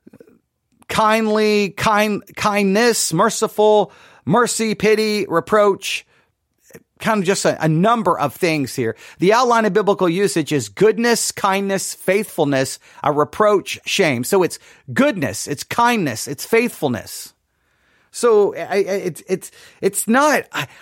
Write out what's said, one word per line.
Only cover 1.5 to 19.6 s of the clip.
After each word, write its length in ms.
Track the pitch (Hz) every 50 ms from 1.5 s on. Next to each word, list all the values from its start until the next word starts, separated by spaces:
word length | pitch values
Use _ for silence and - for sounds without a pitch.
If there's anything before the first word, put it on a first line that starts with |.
| 214 208 202 180
kind, 520 | - - - 220 214 208 214 214 202 233 - - -
kindness, 800 | - - 214 202 208 202 190 190 214 240 240 220 - - - 165
merciful, 800 | 165 214 220 - - 220 202 - - 214 214 214 208 190 - - - - - - - -
mercy, 480 | 117 180 240 240 - - - 226 220 196
pity, 520 | - - 214 220 214 214 214 214 208 180 -
reproach, 760 | 160 165 160 - 208 214 208 202 196 - - - - - - _ _ _ _ _ _ _ _ _ _ _ _ _ - - _ _ _ _
kind 200 | - 220 220 208
of 60 | 175
just 200 | 175 196 - -
a, 180 | 170 139 - -
a 40 | 160
number 480 | 156 160 190 226 240 233 202 175 165 -
of 160 | 143 139 -
things 420 | - 190 165 156 151 135 - -
here. 220 | - 120 110 107 - - - - -
The 120 | 165 190
outline 340 | 214 240 262 240 233 226 220
of 80 | 208 180
biblical 360 | 214 208 202 196 196 185 175
usage 420 | 165 190 202 190 - 170 147 -
is 160 | 151 139 110 104
goodness, 640 | - - 185 220 214 220 233 240 233 214 - -
kindness, 640 | - - - 196 190 196 196 196 196 180 - - -
faithfulness, 840 | - - 190 190 208 208 - - - 151 143 139 131 135 - - - _ - - - -
a 80 | 139
reproach, 680 | 151 147 147 - - - 214 208 208 180 - - - - -
shame. 380 | - - - 185 151 127 117 123
So 180 | - 202 190
it's 160 | 175 151 - - _ - - _ _ 135
goodness, 560 | 120 - 269 294 240 185 135 101 95 - - -
it's 160 | 143 - -
kindness, 640 | - - - 208 220 240 220 170 135 110 - - 123
it's 180 | 151 - -
faithfulness. 880 | - 226 233 247 233 - - 160 135 117 92 - - - - - - _ _ _ _ _ _ _ _ _ _ _ _ _ _ _ _
So 440 | - - 240 240 220 208 202 165 -
I, 40 | 139
I, 180 | 165 127 175 202
it's, 460 | 185 175 196 196 175 180 147 - - -
it's, 220 | 190 185 - - _ -